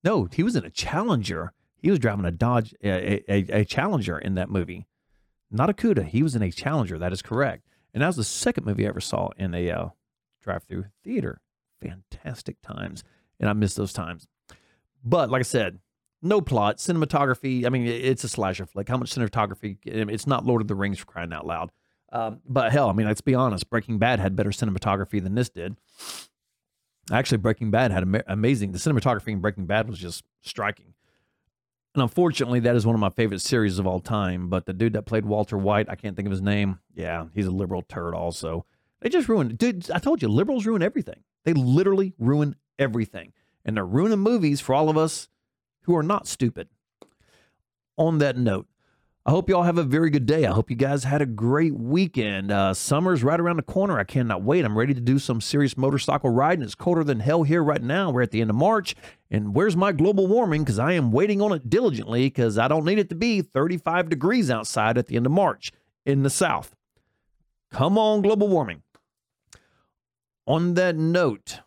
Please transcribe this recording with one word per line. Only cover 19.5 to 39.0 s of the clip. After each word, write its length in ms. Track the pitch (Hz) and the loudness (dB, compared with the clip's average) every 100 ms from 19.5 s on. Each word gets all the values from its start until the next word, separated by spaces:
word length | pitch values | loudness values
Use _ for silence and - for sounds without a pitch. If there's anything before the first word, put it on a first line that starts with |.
| 98 107 98 - | -4 -10 -10 -8
I 180 | 110 107 | -4 -4
mean, 60 | |
it's 160 | 110 - | -4 -2
not 180 | 135 120 | -2 2
Lord 160 | 120 | 0
of 60 | 107 | 0
the 80 | 98 | -2
Rings, 240 | 101 95 | -2 -4
for 60 | - | -8
crying 280 | 87 85 | -10 -10
out 120 | 80 82 | -8 -8
loud. 260 | 82 85 _ _ _ _ | -6 -8 _ _ _ _
Um, 280 | 117 113 113 - | -6 -6 -8 -4
but 260 | 131 117 | 0 2
hell, 180 | 139 127 | 4 2
I 40 | |
mean, 140 | 98 107 | 2 0
let's 140 | 107 | 0
be 120 | - | 0
honest. 360 | 127 127 95 - | 2 2 -2 -4
Breaking 280 | 117 107 110 | -6 -4 0
Bad 220 | 113 120 | 2 2
had 160 | 95 95 | 0 0
better 160 | 101 | -2
cinematography 720 | 101 110 92 - 98 98 104 | -2 -2 -2 -2 -2 -2 -4
than 100 | 92 | -2
this 160 | 107 123 | -2 -2
did. 260 | 87 87 101 _ _ - - - _ _ _ _ _ _ _ - | -4 -10 -10 _ _ -16 -16 -18 _ _ _ _ _ _ _ -4
Actually, 260 | 117 131 117 | -2 0 0
Breaking 320 | 98 110 110 | 0 -2 0
Bad 200 | 110 127 | 2 2
had 120 | 95 | 0
ama-, 200 | 92 104 - | 0 -2 -2
amazing. 460 | 98 113 135 101 | -2 0 0 -2
The 40 | 90 | -4
cinematography 520 | - 135 127 110 101 | -2 0 0 -2 -4
in 100 | 104 | -4
Breaking 260 | 98 101 87 | -4 -4 -4
Bad 240 | 107 113 | -2 -2
was 80 | 90 | -8
just 260 | 87 82 _ _ | -12 -14 _ _
striking. 520 | - - 104 104 92 87 _ _ _ _ _ _ _ _ _ - | -16 -6 -6 -6 _ _ _ _ _ _ _ _ _ _ _ -2
And 80 | |
unfortunately, 560 | 123 - 175 - 120 123 | 0 2 2 2 0 2
that 160 | 120 120 | 4 2
is 100 | 110 | 2
one 100 | 113 | 2
of 40 | |
my 100 | 101 | 0
favorite 320 | - 113 95 | 0 -2 -2
series 380 | - 127 107 90 | 0 2 2 2
of 80 | 92 | 0
all 120 | 90 | -2
time. 500 | - 107 95 90 90 | -2 -2 -2 -2 -2
But 160 | 92 - | -4 -4
the 80 | |
dude 200 | 92 117 | -2 -2
that 100 | 107 | -2
played 220 | 101 113 107 | -2 -4 0
Walter 320 | 107 104 101 | -2 -2 -2
White, 320 | 95 104 107 | 0 0 0
I 60 | 90 | -6
can't 200 | 104 92 | -10 -6
think 120 | 101 | -4
of 40 | |
his 100 | 95 | -2
name. 380 | 98 104 101 90 _ | 0 0 0 -2 _
Yeah, 320 | - 85 82 82 | -10 -6 -6 -6
he's 140 | 101 95 | -2 -2
a 40 | |
liberal 300 | 92 92 90 | 0 -2 -4
turd 320 | 87 - 85 | -6 -8 -6
also. 520 | 82 85 82 82 82 - _ _ | -4 -6 -6 -6 -8 -10 _ _
They 100 | _ | _